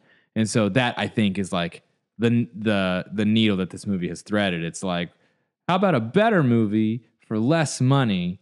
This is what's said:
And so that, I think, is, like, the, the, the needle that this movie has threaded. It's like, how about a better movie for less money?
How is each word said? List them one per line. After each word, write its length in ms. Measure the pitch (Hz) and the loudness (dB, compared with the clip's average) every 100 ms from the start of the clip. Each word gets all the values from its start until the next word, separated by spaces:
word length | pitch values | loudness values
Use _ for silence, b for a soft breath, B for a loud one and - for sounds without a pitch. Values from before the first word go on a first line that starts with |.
| b b b - | b b b -4
And 140 | 110 | 0
so 180 | 123 101 | 0 0
that, 260 | 95 123 - | 0 0 -2
I 100 | 98 | -4
think, 300 | - 104 95 | 0 0 0
is, 140 | 90 | -4
like, 300 | 90 85 - _ _ _ - | -4 -4 -8 _ _ _ -2
the, 300 | 117 117 117 101 | 0 2 0 -4
the, 500 | 110 101 92 90 - | 0 2 2 -2 -4
the 120 | 98 104 | -2 2
needle 320 | 110 110 95 | 4 4 2
that 120 | 90 | -2
this 160 | 98 104 | -6 -6
movie 200 | 95 87 | -4 -4
has 120 | 82 | -8
threaded. 400 | - 104 101 87 | -4 -2 0 -2
It's 200 | 82 - | -6 -6
like, 280 | 95 87 87 _ _ _ _ _ - | -6 -4 -6 _ _ _ _ _ -4
how 80 | 180 | 0
about 200 | 196 139 | 2 0
a 40 | |
better 440 | 110 185 220 196 | 0 2 4 4
movie 640 | 131 117 107 107 107 117 b _ - | 4 2 2 0 0 -4 b _ -6
for 140 | 107 | -2
less 400 | 117 165 143 - | 0 2 0 0
money? 580 | 127 139 120 95 87 92 | 2 2 2 0 -2 -6